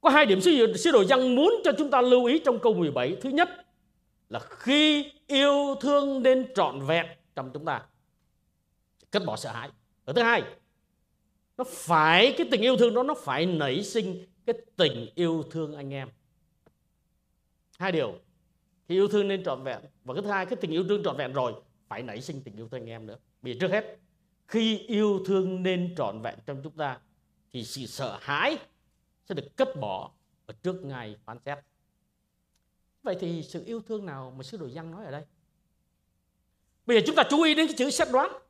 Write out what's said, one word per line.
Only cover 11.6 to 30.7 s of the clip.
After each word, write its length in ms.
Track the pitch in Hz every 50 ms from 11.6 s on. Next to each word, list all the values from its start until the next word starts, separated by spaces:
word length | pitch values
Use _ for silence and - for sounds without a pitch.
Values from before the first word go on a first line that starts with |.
| 247
phải, 680 | - - - - - 175 160 156 160 165 180 214 262 262 -
cái 100 | 339 233
tình 100 | 277 208
yêu 160 | 214 254 262
thương 180 | 196 233 233 214
đó 80 | 240 254
nó 120 | 277 302
phải 320 | - - 143 127 139 165
nảy 360 | 185 180 156 147 135 131 151 208
sinh 440 | - - 233 196 185 180 175 - _ _ _ _
cái 100 | - 233 - - _ _
tình 300 | - 175 151 123 117 113 101 _
yêu 300 | - 175 165 165 160 151 151
thương 240 | - 165 160 147 151
anh 160 | 147 139 139 139
em. 160 | 139 135 117 _ _ _ _ _ _ _ _ _ _ _ _ _ _ _ _ _ _ _ _ _ _ _ _ _ _ _ _ _ _ _ _ _ _
Hai 140 | 175 196 180
điều, 220 | 160 135 107 90 - _ _ _ _ _ _ _ _ _ _ _ _ _ _
khi 60 | 170
yêu 140 | 185 196 202
thương 200 | 202 208 196 196
nên 160 | 196 190 175
trọn 200 | 175 135 127 135
vẹn, 160 | 135 120 101 - 147 _ _ _
và 100 | 127 127
cái 80 | 165 202
thứ 60 | 208
hai, 160 | 202 196 185
cái 100 | 190 240
tình 140 | - - 170
yêu 140 | 156 165 190 170
thương 140 | 208 202 -
trọn 120 | 175 135
vẹn 160 | 131 143 123 131
rồi 220 | 139 127 120 107 - _ _ _ _ _ _
phải 140 | 107 104 127
nảy 180 | 120 101 113
sinh 200 | 135 - 156 139 139
tình 120 | 120 101
yêu 120 | 107 113 113
thương 120 | - 127
anh 80 | 117 113
em 180 | 113 113 110
nữa. 100 | 107 104 - _ _ _ _ -
Vì 160 | 127 120 117
trước 120 | 180 175
hết, 280 | 180 214 214 - - _ _ _ _ _ _ _ _ _ _ _
khi 300 | - 226 226 220 220 202
yêu 460 | - - 233 208 214 208 202 190 190
thương 360 | - 196 190 185 185 185 185 180
nên 320 | 185 185 180 180 175 175
trọn 240 | - 135 104 98 110 110
vẹn 160 | 113 - - _
trong 140 | - 143 135 135
chúng 140 | 156 151
ta 220 | 160 151 139 127 - _ _ _ _ _ _ _ _ _ _ -
thì 120 | 127 110
sự 220 | 110 - 135 127
sợ 320 | 110 - - 139 117 101 98
hãi 380 | - - 143 147 190 277 320 - - _ _ _ _ _ _ _ _ _ _ _ _ _
sẽ 60 | 202
được 220 | 143 135 139 _
cất 200 | - 262 262 262 151
bỏ 300 | 123 104 95 95 - - _ _ _ _ _ _ _
ở 80 | - 110 _ _
trước 220 | 180